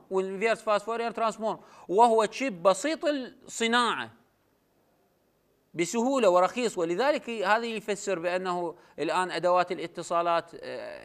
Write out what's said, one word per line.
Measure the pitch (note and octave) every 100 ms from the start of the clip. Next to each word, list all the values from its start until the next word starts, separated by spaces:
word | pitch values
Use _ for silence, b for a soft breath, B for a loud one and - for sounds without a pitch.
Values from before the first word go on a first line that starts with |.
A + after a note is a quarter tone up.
| -
والانفيرس | F#3+ F#3+ G3 A3 G#3+
فاست | - G#3 G3+
فورير | A#3 A#3
ترانسفورم، | G#3 A3+ G#3+ G#3+ A#3+ B B B
وهو | F3+ A#3 A3+ G#3
تشيب | - C4+ F3+
بسيط | F#3 F#3 D4 D#4+ E4+
الصناعة | D4 A#3+ - - - A3+ A#3+ A#3 D3+ A2+ - _ _ _ _ _ _ _ _ _ _ _ _ _ _ _
بسهولة | D#3 E3+ A#3 A#3+ C#4 G#3+
ورخيص، | F3+ F3+ A#3+ A#3+ F3+
ولذلك | E3 F3 C4 D4+ -
هذا | A3+ F#3 A3 A#3
يفسر | A3 F#3+ G3 - F#3
بأنه | E3+ F#3 F#3 F3+ F3 - B B
الآن | D3+ E3 F#3
أدوات | D#3+ E3+ F3+ F3
الاتصالات، | F3 E3 - - E3+ F3 E3+ D#3+
آه، | - - B2+ A2 -